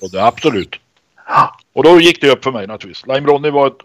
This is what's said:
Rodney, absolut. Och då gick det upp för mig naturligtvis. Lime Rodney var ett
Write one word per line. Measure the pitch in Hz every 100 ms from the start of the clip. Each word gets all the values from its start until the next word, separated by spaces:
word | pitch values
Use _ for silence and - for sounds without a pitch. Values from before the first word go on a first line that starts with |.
Rodney, | 92 95
absolut. | 110 - 160 107 80 - _ _ _ _ - - - - _
Och | -
då | 147 175
gick | 170 165
det | 143
upp | 127
för | 135
mig | 123 98
naturligtvis. | 107 98 82 123
Lime | 135 143
Rodney | 143 151
var | 143 135
ett | 131